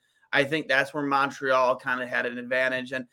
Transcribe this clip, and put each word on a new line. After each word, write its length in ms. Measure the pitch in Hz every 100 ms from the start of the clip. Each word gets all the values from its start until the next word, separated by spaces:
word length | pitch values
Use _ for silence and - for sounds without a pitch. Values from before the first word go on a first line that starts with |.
| _ _ _
I 120 | 139
think 240 | 135 156 -
that's 260 | 135 135
where 100 | 151
Montreal 720 | 143 139 139 - 139 131 127 127
kinda 280 | 135 127 123
had 200 | 123 123
an 100 | 123
advantage. 540 | 120 127 127 127 127
And 140 | 131 123